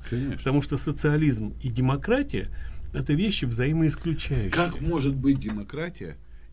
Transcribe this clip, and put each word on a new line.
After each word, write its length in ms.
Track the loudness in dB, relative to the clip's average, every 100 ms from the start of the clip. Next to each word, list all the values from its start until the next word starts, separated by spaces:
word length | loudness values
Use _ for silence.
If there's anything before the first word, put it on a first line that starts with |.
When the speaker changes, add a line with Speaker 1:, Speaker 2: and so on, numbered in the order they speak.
| -4
Speaker 1:
Конечно. 280 | -2 -2 -2
Speaker 2:
Потому 240 | 2 2
что 160 | 2 -2
социализм 760 | -2 0 2 4 4 2 -2 -4
и 60 | -4
демократия — 760 | 0 2 2 2 2 2 -2 -4 -4 -6 -6 -6
это 200 | -4 2
вещи 320 | 2 2 2 0
взаимоисключающие. 1080 | 0 2 4 2 2 -2 -2 0 0 2
Speaker 1:
Как 280 | 2 0 0
может 340 | 0 2 2 2
быть 240 | 4 2
демократия, 800 | 0 -6 -6 -8 -8 -8 -12 -12 -16 -18 -8